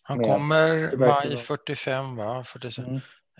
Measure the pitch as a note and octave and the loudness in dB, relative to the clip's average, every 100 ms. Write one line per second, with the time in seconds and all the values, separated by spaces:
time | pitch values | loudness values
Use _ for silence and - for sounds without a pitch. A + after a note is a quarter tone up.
0 | - C#3 A2+ - D3 D#3 D#3+ D#3+ D#3+ B2+ | -6 -2 2 2 4 4 4 2 0 4
1 | C3 C#3+ C#3+ C#3 - D3 - C#3 - C3 | 6 6 2 -4 -6 -8 -6 -6 -4 -4
2 | C3+ B2 G#2+ B2+ B2 B2 A#2+ A2+ B2+ C3+ | -4 -6 -6 -6 -8 -12 -12 -10 -6 -8
3 | - _ _ _ | -8 _ _ _